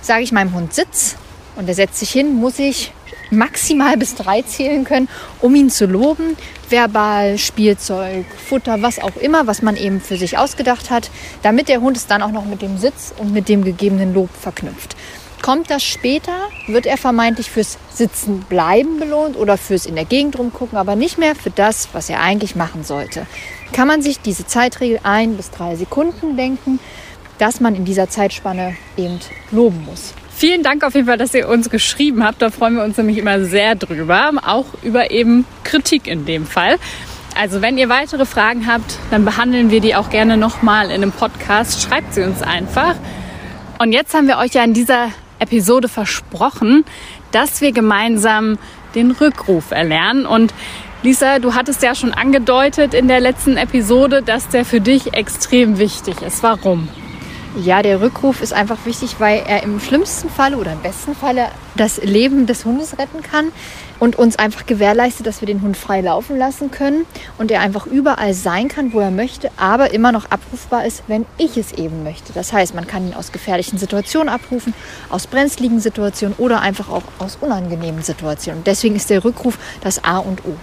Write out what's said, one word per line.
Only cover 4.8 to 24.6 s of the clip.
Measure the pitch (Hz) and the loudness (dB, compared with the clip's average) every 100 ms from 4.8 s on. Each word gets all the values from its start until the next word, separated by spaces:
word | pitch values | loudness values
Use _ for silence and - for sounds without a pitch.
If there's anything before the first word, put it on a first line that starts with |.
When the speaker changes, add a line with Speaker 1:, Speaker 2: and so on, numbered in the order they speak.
Speaker 1:
können, | 262 262 254 - - - | 0 0 0 -4 -18 0
um | 247 285 | 4 8
ihn | 269 | 6
zu | - 196 | 4 2
loben. | 185 269 311 320 311 - - - | 4 2 2 -2 -4 -8 -18 0
Verbal, | 240 233 214 208 208 202 202 | 2 2 2 2 2 0 0
Spielzeug, | - - 214 196 - 190 185 190 180 - - | -4 2 4 2 -2 -6 -4 -6 -8 -14 -4
Futter, | 269 - 220 | -2 0 -2
was | 233 233 | -2 -2
auch | - 180 | -8 -4
immer, | 285 320 254 | 2 2 2
was | 208 | 0
man | 220 202 | 0 0
eben | 202 190 | -2 -2
für | - 185 | -4 -4
sich | 180 - | -2 0
ausgedacht | 277 - 247 240 - | -2 0 -2 -2 0
hat, | 240 - - - - | -4 -4 -16 -18 -2
damit | 214 226 294 | 2 2 4
der | 254 | 2
Hund | 247 247 | 2 0
es | - | 0
dann | 208 | 0
auch | 208 | 0
noch | 214 202 | -4 -6
mit | 196 | -6
dem | 196 190 | -6 -2
Sitz | 233 - - - | -2 -2 -16 -6
und | 208 | -2
mit | 208 196 | -2 2
dem | 202 | 2
gegebenen | 190 180 202 190 190 | 2 0 0 2 2
Lob | 185 180 - | 2 0 -4
verknüpft. | - - - - - - - - - - | -12 -10 -10 -10 -16 -16 -18 -20 -20 -8
Kommt | - 277 330 | 0 0 0
das | 285 | -2
später, | - - 247 285 - 359 403 - - | -2 -4 -2 -2 -2 -8 -8 -10 -2
wird | 220 - | 0 0
er | 269 | -2
vermeintlich | 262 233 233 226 240 | 0 2 2 0 -4
fürs | - 208 - - | -4 -4 -6 -16
Sitzen | - 233 - 208 196 190 | -2 -2 -2 -4 -4 -2
bleiben | 180 165 202 294 311 | 0 4 4 2 -2
belohnt | 302 294 311 262 | -2 0 0 0
oder | 208 196 | 0 0
fürs | - 190 - | 2 -2 -2
in | |
der | 160 160 | -6 0
Gegend | 254 285 254 | 0 0 -2
rumgucken, | 247 - 240 214 | -6 -6 -6 -4
aber | 190 202 | -2 0
nicht | 320 - | 0 0
mehr | 320 302 | 0 0
für | - | -6
das, | 185 208 220 - | 2 2 2 -6
was | - - | -8 -8
er | - | -2
eigentlich | 175 202 202 180 | 0 0 -2 -4
machen | 165 165 | -4 -6
sollte. | 151 143 - - - - - - - | -6 -6 -6 -10 -12 -14 -16 -18 -8
Kann | - 262 | 0 2
man | 302 | 4
sich | 285 277 | 2 -2
diese | 220 185 180 | -4 -6 -2
Zeitregel | 240 | 0